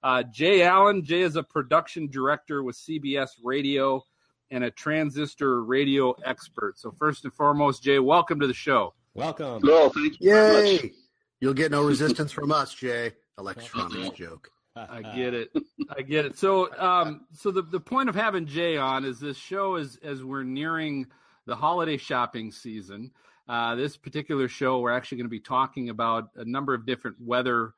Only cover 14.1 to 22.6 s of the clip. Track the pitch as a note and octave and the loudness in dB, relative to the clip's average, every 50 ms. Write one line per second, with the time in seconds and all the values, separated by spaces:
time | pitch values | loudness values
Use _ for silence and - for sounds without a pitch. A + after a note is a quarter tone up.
14.1 | - - F2+ E2 E2 D#2 _ - _ _ _ _ _ A#2+ A2+ - A#2 A#2+ A2 A2 | -10 -12 -16 -16 -16 -18 _ -20 _ _ _ _ _ -20 -18 -16 -16 -16 -16 -12
15.1 | G#2 B2 B2+ B2 B2 A#2+ A2+ - _ D#3+ - _ _ - D3 - C#3+ C#3 C3 C3+ | -8 -6 -4 -4 -4 -6 -8 -6 _ -8 -8 _ _ -12 -12 -10 -8 -12 -8 -4
16.1 | D3 D3+ D3+ C#3+ - - - G3 G3 F#3+ F#3 F3+ - - F3+ F#3 F3+ F3+ E3+ D#3 | -2 -2 -2 -2 -4 -2 0 2 2 2 2 0 -2 -2 0 2 2 2 0 -2
17.1 | D3+ D3 - _ D#3+ - - G#3 F#3+ F#3+ F3+ D#3 E3+ F#3 - - A#3+ C4 C4+ B3 | -4 -12 -16 _ -20 -6 -6 -2 -2 -2 -4 -4 -6 -8 -6 -4 -2 -2 -2 -2
18.1 | F#3 F#3 A3 A3 G3+ F#3 E3 D3+ C#3 D#3+ E3+ E3+ D#3+ D3 C3+ C3+ C3+ C3 C3+ C3+ | -2 -2 -2 -2 -2 -2 -6 -4 -4 -2 -2 0 0 0 0 0 -2 -2 -4 -6
19.1 | B2+ A2+ C3 D3 C3+ - - - F#3 G3 G3 G3 F#3 F3 D3+ C3+ A#2 - - D#3 | -8 -8 -10 -10 -10 -10 -12 -10 -6 -4 -4 -2 -2 -4 -6 -8 -12 -16 -12 -12
20.1 | C#3+ C3 C3 C3 C3+ C#3 C3 B2+ C3 C#3 D3 D#3+ E3 D#3+ D#3 D3+ C#3+ C#3 B2+ B2 | -10 -10 -10 -10 -8 -8 -6 -6 -6 -6 -6 -4 -4 -4 -4 -4 -6 -6 -8 -8
21.1 | _ _ _ _ _ _ _ - A#2 A2 C#3 D3+ F3 F3+ E3 D#3+ D3+ C3 - - | _ _ _ _ _ _ _ -8 -8 -2 0 0 0 0 0 -2 -2 -4 -4 -4
22.1 | C#3+ B2+ B2 A#2 - A#2+ A2 A2 G2+ - | -2 -2 -2 -2 -4 -8 -10 -10 -12 -14